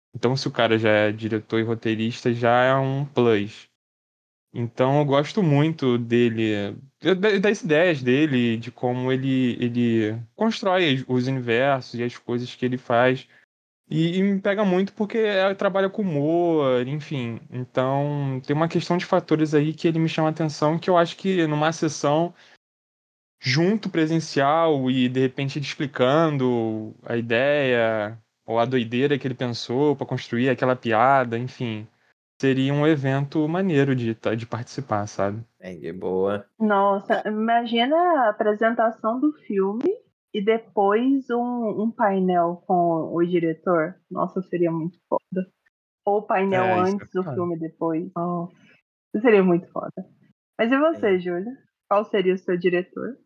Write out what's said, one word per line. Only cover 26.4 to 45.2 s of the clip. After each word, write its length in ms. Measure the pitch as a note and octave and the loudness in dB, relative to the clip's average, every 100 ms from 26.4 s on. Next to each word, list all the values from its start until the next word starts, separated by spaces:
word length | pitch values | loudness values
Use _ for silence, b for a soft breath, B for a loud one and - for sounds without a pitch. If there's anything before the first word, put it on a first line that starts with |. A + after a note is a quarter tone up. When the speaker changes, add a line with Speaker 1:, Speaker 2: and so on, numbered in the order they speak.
| C3 A#2+ A2+ A2 A2 - | 0 0 -2 -4 -8 -12
Speaker 1:
a 120 | - A#2+ | -8 -6
ideia 1000 | A#2 A#2 C#3 D3 C3+ A#2+ A2+ A2 G#2 A2+ _ _ - | 0 0 2 2 2 2 0 0 -4 -8 _ _ -4
ou 140 | A2+ | -2
a 60 | A#2+ | 0
doideira 520 | B2+ A2+ A#2+ C#3+ C#3+ | 0 -2 0 0 0
que 100 | C3+ | -4
ele 80 | B2+ | -4
pensou 600 | B2 A#2 - A#2+ D3 C#3+ | -6 -6 -4 0 0 0
pra 100 | B2+ | -4
construir 420 | B2+ - A#2 C3 | -6 -4 -2 0
aquela 260 | B2+ B2+ B2 | 2 0 0
piada, 640 | A#2 A2 B2+ C#3 A#2+ A#2 | 0 4 4 4 2 -2
enfim. 500 | B2+ - A#2+ G#2+ A2 _ _ _ _ - | -6 -8 -6 -6 -10 _ _ _ _ -2
Seria 320 | C3+ C3 C3+ | 0 2 0
um 140 | C#3+ D3+ | 2 2
evento 580 | D#3 C3+ C3+ C#3+ D#3+ D3+ | 2 0 -2 -2 -2 -2
maneiro 480 | F3 G3 C#3+ C#3 C3 | 0 0 2 2 2
de, 200 | A#2 A2+ | -2 -4
tá, 180 | - | -2
de 120 | A2+ A2+ | -4 -4
participar, 600 | A#2 A#2 - A#2 G#2+ G#2 | -8 -8 -10 -4 -4 -4
sabe? 360 | - G2 G#2+ A#2 _ | -4 -4 -4 -12 _
Speaker 2:
É, 140 | F#2 F2 | -16 -12
de 160 | D#2 | -12
boa. 540 | F#2 F#2 F#2 G2 G#2 - - | -8 -4 0 0 -2 -6 -4
Speaker 3:
Nossa, 640 | G#3+ G3+ G3 G3 - G3+ - | 0 2 2 0 -2 -2 -2
Speaker 2:
É. 20 | |
Speaker 3:
imagina 640 | G#3+ A3+ A#3 A#3 A#3 B3 D#4+ | -4 0 0 0 0 2 2
a 320 | F4+ D#4 A3+ | 2 2 2
apresentação 920 | G#3 G#3+ G#3 A3+ A#3 A3+ A3+ A3 B3 | 0 0 2 0 2 0 -2 -4 -2
do 140 | D4 D4+ - | -2 -2 -4
filme 440 | G3 F#3+ A3 F4 A4+ _ _ _ | -2 -2 -2 -2 -4 _ _ _
e 100 | G#3+ | -4
depois 840 | G3+ A3 A3 - G3 G#3 B3+ C#4 B3+ | 0 0 -2 0 2 2 2 0 0
um, 540 | A#3+ A#3+ B3 A3+ F#3+ | -4 -2 -4 -4 -2
um 80 | A3+ | -4
painel 720 | - G#3+ G3 F#3 F3 E3+ F3 - | 0 0 2 2 2 2 -2 0
com 480 | F3+ E3+ E3 C#3+ | 2 2 0 -2
o 120 | E3 F3 | 0 0
diretor. 720 | F3 E3 D#3+ - E3+ D#3+ F#3 - | 2 0 -2 0 0 0 -6 -12
Nossa, 320 | F3+ F#3 F#3+ | -6 -4 -4
seria 280 | F#3 F3 E3+ | -6 -2 0
muito 260 | E3 E3 - - | 0 -6 -8 -12
foda. 420 | - | -14